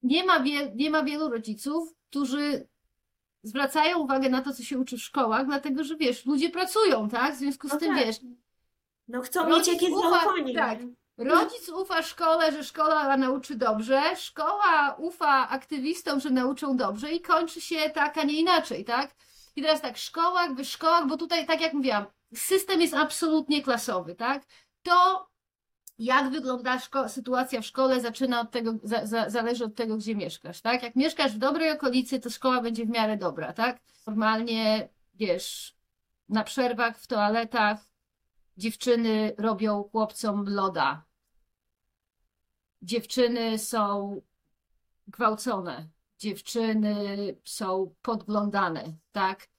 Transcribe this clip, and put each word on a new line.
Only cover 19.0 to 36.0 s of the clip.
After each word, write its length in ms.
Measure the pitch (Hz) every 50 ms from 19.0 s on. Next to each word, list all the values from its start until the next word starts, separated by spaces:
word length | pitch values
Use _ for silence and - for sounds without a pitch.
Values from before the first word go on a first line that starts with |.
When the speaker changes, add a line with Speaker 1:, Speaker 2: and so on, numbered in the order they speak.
| 285 285 _ _ _ _ _ - - _ _
Speaker 1:
I 60 | -
teraz 200 | 277 311 311 -
tak, 160 | - 254 220 -
szkołach, 580 | - - - 330 330 349 359 359 349 330 269
w 80 | 247 277
szkołach, 420 | - - - - 320 339 339 330 269
bo 100 | 311 302
tutaj, 280 | 339 330 349 339 320 320
tak 140 | 330 320
jak 120 | 330 320 320
mówiłam, 320 | 294 262 262 220 208 202 - _ _ _ _ -
system 460 | - - - 370 381 381 - 381 320
jest 120 | 339 311 311
absolutnie 680 | 269 311 302 - - - 320 311 311 311 - 294 285
klasowy, 540 | 285 - 247 233 - - - 185 170 160 -
tak? 280 | _ 226 240 277 285 - _ - - _ _ _ _ _
To, 440 | 349 349 359 359 370 370 370 370 _ _ _ _ _ _ _ _ _ _ _ _ - _ _
jak 320 | 226 240 254 277 277 262
wygląda 500 | 254 311 262 262 254 247 240 254 254 262
szko-, 300 | 254 - - 269 262 214
sytuacja 520 | - 269 247 247 254 254 254 254 - 233
w 40 | 220
szkole, 360 | - - - 262 262 262 254
zaczyna 400 | 233 240 226 - 269 262 247 240
od 100 | 233 226
tego, 220 | - 247 226 226 226 220 -
za-, 220 | 208 220 226 -
za-, 240 | 208 214 233 220 202
zależy 360 | 208 240 226 233 247 240 240
od 100 | 220 214
tego, 220 | - 233 226 220 220
gdzie 180 | 208 214 220
mieszkasz, 460 | 208 196 - - - _ - 170 -
tak? 220 | _ 226 240 247 254
Jak 120 | 240 226
mieszkasz 380 | 254 269 320 311 - 294 269 208
w 40 | 214
dobrej 340 | 233 269 302 320 320 320
okolicy, 480 | 311 302 294 262 247 254 247 - 269 262
to 100 | 254 240
szkoła 320 | 220 - - 262 254 247
będzie 240 | 240 233 233 226 233
w 40 | 220
miarę 280 | 240 233 220 214 214 202
dobra, 360 | 185 175 170 175 160 131 -
tak? 260 | - 220 247 240 - _ _ _ _ _ -
Normalnie, 840 | 214 214 220 214 220 220 233 240 226 220 226 214 220 220 - - _ _ _ _ _
wiesz, 600 | _ 214 196 175 - - - - - - - _ _ _ _ _ _